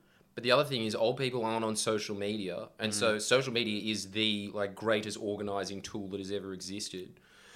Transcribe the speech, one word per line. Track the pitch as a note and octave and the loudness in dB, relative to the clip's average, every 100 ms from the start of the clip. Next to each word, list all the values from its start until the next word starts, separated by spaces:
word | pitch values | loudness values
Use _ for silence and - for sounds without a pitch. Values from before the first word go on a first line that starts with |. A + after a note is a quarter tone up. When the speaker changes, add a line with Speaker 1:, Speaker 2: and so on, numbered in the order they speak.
| _ _ _ - | _ _ _ -4
Speaker 1:
But | |
the | A#2 | 4
other | B2 C#3+ | 4 4
thing | C3 A2 | 0 0
is | G#2+ | 2
old | A2+ C3+ | 2 2
people | C3 B2 A2 | 0 0 0
aren't | A2+ A2 | 0 0
on | G#2+ | 0
social | - G#2+ G#2 G#2 | 2 0 0 -2
media. | G2+ G#2+ F#2 E2+ A#2 - | -2 -2 -4 -6 -10 -4
And | A2 | -2
Speaker 2:
Mm. | G2+ | 2
Speaker 1:
so | A2+ G#2+ | 2 2
social | G#2+ B2+ C3 | 6 4 6
media | A#2 A2+ G#2 A2 | 2 2 0 0
is | G#2+ F#2+ | -2 -2
the, | G#2 A2 G#2 G2+ | 0 2 2 -2
like, | G2+ G2+ F#2+ | -2 -2 -2
greatest | A2 G#2+ G#2+ G2+ | 0 2 0 -4
organising | G#2+ G#2 G#2 G2+ F#2 G2 | -2 -2 -2 -2 -4 -6
tool | - A2 G2 | -8 -8 -6
that | G2 | -6
has | F#2+ | -4
ever | G2+ F#2+ | -4 -4
existed. | F#2+ F2+ G2 G#2 F#2 F#2 - - - - | -8 -8 -8 -8 -8 -12 -16 -20 -20 -20